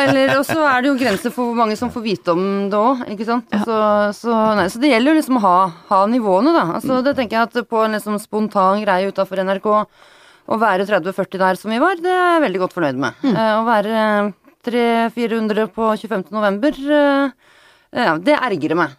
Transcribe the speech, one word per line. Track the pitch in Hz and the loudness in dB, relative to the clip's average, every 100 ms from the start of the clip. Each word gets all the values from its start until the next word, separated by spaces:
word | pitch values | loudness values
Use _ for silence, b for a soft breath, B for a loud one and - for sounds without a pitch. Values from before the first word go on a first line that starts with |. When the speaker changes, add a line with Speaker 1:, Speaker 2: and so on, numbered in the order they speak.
| 277 | 2
Speaker 1:
eller, | 269 269 269 | 2 2 0
og | 277 | 0
så | 320 | 0
er | 294 254 | 2 2
det | 277 | 0
jo | 254 | 0
grenser | 247 190 240 | 0 -2 -4
for | - 240 | -4 -4
hvor | 233 | 0
mange | 214 214 | -2 -2
som | 240 | -6
får | 240 | -6
vite | 220 175 175 | -4 -4 -2
om | 170 196 196 202 | 0 0 -2 -2
det | 208 | 0
også, | 233 254 - | 0 0 -6
ikke | 208 226 | -8 -4
sant? | 240 - | -4 -2
Speaker 2:
Ja. | 208 | -4
Speaker 1:
Så, | 226 220 214 208 208 | -2 0 2 2 0
så, | 208 233 226 220 | -2 -2 0 2
nei, | 208 180 | 2 -2
så | 233 | 0
det | 294 | 2
gjelder | 226 269 | 4 4
jo | 311 | 2
liksom | 247 254 | 2 0
å | |
ha, | 196 180 190 170 - | 4 4 2 -4 0
ha | 196 202 | 2 2
nivåene, | 247 208 185 285 | 2 2 2 4
da. | 330 170 202 | 2 0 -2
Altså, | 277 254 | -2 0
Speaker 2:
Mm. | |
Speaker 1:
det | 262 269 | 0 -2
tenker | 226 | -2
jeg | 226 | -2
at | 233 240 - | -2 -2 -2
på | 220 | -2
en | 220 208 | 0 -2
liksom | 208 208 | -4 -6
spontan | - 214 214 208 185 208 208 | -6 -4 -2 2 2 2 0
greie | 185 196 | 0 0
utenfor | 196 190 190 | -2 -2 -2
N | 190 | -2
R | 196 | -2
K, | 214 214 202 b b b b b - | 0 -2 -2 b b b b b -6
å | 214 | 0
være | 220 185 202 | 2 2 0
tredve | 196 175 | 0 -2
førti | 196 185 185 | -4 -6 0
der | 190 180 | 0 0
som | 208 | -4
vi | 233 | 0
var, | 339 349 | 0 0
det | 359 | -2
er | 370 359 330 | 0 2 2
jeg | 254 | 0
veldig | 180 | 0
godt | 185 180 | -4 -2
fornøyd | 147 | -2
med. | 131 127 - | -2 -4 -2
Speaker 2:
Mm. | 269 | -2
Speaker 1:
Eh, | 214 220 214 | 0 2 0
å | 226 | 2
være | 214 208 220 214 208 202 - _ _ | 0 0 0 0 0 -2 -6 _ _
tre, | 240 240 233 226 226 | -4 0 0 0 -2
fire | 240 233 | -2 -2
hundre | 226 214 214 220 | -2 -2 -2 -2
på | - 220 220 | -2 -2 -2
tjuefemte | 208 208 - | -4 -6 -6
november, | 214 208 202 294 | -2 0 0 -2
eh, | 269 277 294 285 277 277 - b b b b b - | -2 0 2 4 2 0 -6 b b b b b -2
ja, | 202 156 | 0 0
det | 190 302 | 2 2
ergrer | 240 175 294 180 | 0 -2 0 0
meg. | 147 | -2